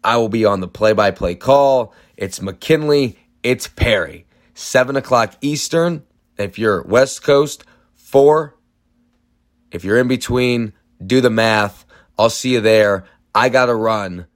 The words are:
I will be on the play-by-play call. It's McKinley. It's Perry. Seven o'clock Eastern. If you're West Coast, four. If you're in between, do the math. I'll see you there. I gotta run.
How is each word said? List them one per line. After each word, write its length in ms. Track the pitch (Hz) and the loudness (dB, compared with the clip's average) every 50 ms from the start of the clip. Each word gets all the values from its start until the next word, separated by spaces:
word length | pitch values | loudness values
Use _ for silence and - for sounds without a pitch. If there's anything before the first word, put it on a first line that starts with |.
| - | 0
I 140 | 110 117 | 0 0
will 120 | 120 117 107 | 0 0 0
be 160 | 104 117 110 | -2 0 2
on 140 | 104 101 98 | 2 0 0
the 80 | 90 | -4
play-by-play 680 | 87 _ - 110 110 110 104 104 101 95 - 95 90 90 | -10 _ -2 0 0 2 2 0 0 0 -2 -6 -6 -6
call. 600 | - - 131 135 143 139 139 135 127 117 104 _ _ _ _ _ | -6 0 2 2 4 4 2 2 0 -2 -4 _ _ _ _ _
It's 220 | - - - - - | -10 -10 -10 -10 -10
McKinley. 760 | 95 98 90 _ - - 160 156 151 147 147 143 135 117 - _ _ _ _ _ | -10 -10 -12 _ 0 0 0 0 2 0 0 0 0 -2 -6 _ _ _ _ _
It's 260 | - 123 127 127 - | -4 -4 -4 -4 -4
Perry. 600 | - _ - - 120 110 98 85 80 - 85 - _ _ _ _ _ _ | -16 _ -2 0 0 0 -2 -2 -6 -12 -20 -20 _ _ _ _ _ _
Seven 420 | - - - - 131 127 127 139 | -18 -16 -2 0 0 0 2 -2
o'clock 380 | 135 127 - 127 120 113 104 - _ | -4 -2 0 0 0 0 -2 -6 _
Eastern. 640 | - 143 151 147 - - - 165 165 175 170 151 - _ _ _ _ _ _ | -6 -6 -4 -4 -6 -2 -2 0 0 0 -4 -6 -12 _ _ _ _ _ _
If 220 | - 101 98 - - | -10 -10 -8 -6 -4
you're 240 | 113 110 101 87 - | -2 0 0 -2 -2
West 400 | - 101 123 135 135 - - - | 0 2 2 2 2 -2 -6 0
Coast, 400 | - 143 143 147 147 - - - _ _ _ _ _ _ | 2 2 2 2 0 -6 -14 -20 _ _ _ _ _ _
four. 600 | _ _ - - 139 139 147 151 156 156 147 _ _ _ _ _ _ _ _ _ _ _ _ _ _ _ _ _ _ _ _ _ _ _ _ | _ _ 0 2 4 6 6 4 2 0 -6 _ _ _ _ _ _ _ _ _ _ _ _ _ _ _ _ _ _ _ _ _ _ _ _
If 120 | - 87 87 | -16 -10 -4
you're 140 | 92 104 | 0 0
in 100 | 120 127 | 0 2
between, 680 | 123 131 117 - - 120 123 127 123 123 120 117 107 - _ _ _ _ _ 92 | 0 -2 -4 -4 -4 -2 -2 0 0 -2 -2 -4 -8 -10 _ _ _ _ _ -6
do 160 | 95 123 131 | 0 0 2
the 120 | 123 123 | 2 2
math. 520 | 110 113 113 113 110 107 104 104 - - _ _ _ _ _ _ _ | 2 2 2 2 2 0 0 -2 -6 -14 _ _ _ _ _ _ _
I'll 120 | - 107 117 | 0 0 0
see 240 | 110 - - 131 127 | 0 -2 -4 -2 -2
you 80 | 117 | 0
there. 440 | 104 110 110 110 107 104 101 95 95 _ _ _ _ _ _ | 2 4 4 4 4 2 0 -4 -6 _ _ _ _ _ _
I 160 | 107 120 127 | 0 0 2
gotta 240 | 117 131 127 120 120 | 2 2 2 2 0
run. 540 | 110 110 110 110 107 101 92 90 87 87 _ _ | -2 0 -2 -2 -2 -4 -8 -10 -12 -16 _ _